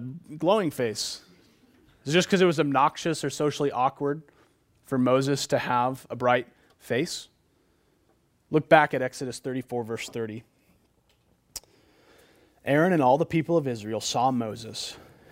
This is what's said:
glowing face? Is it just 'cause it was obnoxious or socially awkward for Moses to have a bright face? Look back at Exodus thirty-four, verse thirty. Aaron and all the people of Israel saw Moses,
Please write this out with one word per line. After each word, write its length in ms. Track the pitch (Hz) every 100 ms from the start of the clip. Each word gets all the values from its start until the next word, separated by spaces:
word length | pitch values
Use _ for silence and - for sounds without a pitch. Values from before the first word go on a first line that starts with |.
| 123 147 - 156
glowing 340 | 156 220 180
face? 500 | - 120 107 - - - _ _ _ _ _ _ _ -
Is 80 |
it 40 | 160
just 120 | 180
'cause 100 | 190
it 60 | 185
was 140 | 160
obnoxious 640 | 151 135 147 - 170 156
or 60 | 143
socially 420 | - 151 - 143
awkward 500 | 120 131 - 143 151 - _ _ _ _ _ -
for 120 | 131
Moses 500 | 127 131 135 139 -
to 100 | 135
have 500 | 127 123 123 131 -
a 60 | 120
bright 320 | 123 123 117 _ _ _
face? 500 | - 120 170 - - _ _ _ _ _ _ _ _ _ _ _ -
Look 180 | 151 -
back 240 | 160 147
at 80 | 139
Exodus 380 | 127 - 131 117
thirty-four, 440 | 131 131 123 120
verse 240 | 110 113 -
thirty. 360 | 117 113 107 - _ _ _ _ _ _ _ _ _ _ - - _ _ _ _ _ _ _ _ _
Aaron 300 | - 143 175
and 80 | 175
all 160 | 127 139
the 80 | 165
people 320 | 170 151 170
of 100 | 139
Israel 340 | 117 104 110
saw 300 | - 127 123
Moses, 640 | 127 113 104 110 107 - - - - -